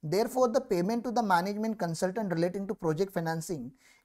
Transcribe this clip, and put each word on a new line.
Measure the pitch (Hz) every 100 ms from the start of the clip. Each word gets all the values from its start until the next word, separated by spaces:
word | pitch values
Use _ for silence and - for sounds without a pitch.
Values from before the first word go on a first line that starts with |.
Therefore, | 156 180 247 254 254
the | 240
payment | - 180 180 233
to | 247
the | 226
management | 214 175 185 208 220 214
consultant | 170 165 185 196 202
relating | 170 175 196 196
to |
project | - 170 156 190
financing | 175 165 165 160 160 123 - _ _